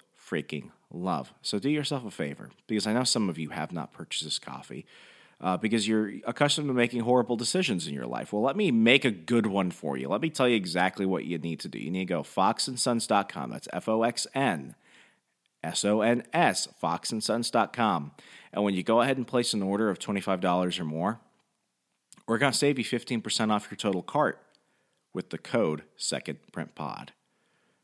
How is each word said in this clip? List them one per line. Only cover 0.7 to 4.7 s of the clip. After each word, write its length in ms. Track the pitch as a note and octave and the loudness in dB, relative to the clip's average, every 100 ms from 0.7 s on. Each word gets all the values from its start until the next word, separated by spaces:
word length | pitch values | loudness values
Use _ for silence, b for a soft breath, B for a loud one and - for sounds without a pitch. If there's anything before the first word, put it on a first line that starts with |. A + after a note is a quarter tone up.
| - _ | -20 _
love. 400 | E2+ F#2 D#2 C2 - | -6 -4 -4 -6 -10
So 160 | - G#2 | -4 -2
do 100 | C3 | 0
yourself 360 | D3+ C3+ C#3 | -2 -2 -4
a 80 | A2+ | -6
favor, 380 | - D2 D2 - - - | -6 -6 -6 -14 -14 -4
because 180 | G#2+ G#2+ | -2 2
I 60 | |
know 120 | A#2 | 0
some 240 | B2 A#2+ G2 | 2 0 0
of 100 | D#2 | -2
you 120 | D2+ | -6
have 220 | D#2 D#2 | -6 -6
not 200 | E2+ C#2 | -6 -10
purchased 320 | - E2+ - | -12 -10 -8
this 140 | D#2 - | -6 -6
coffee, 480 | - C2 - | -8 -14 -12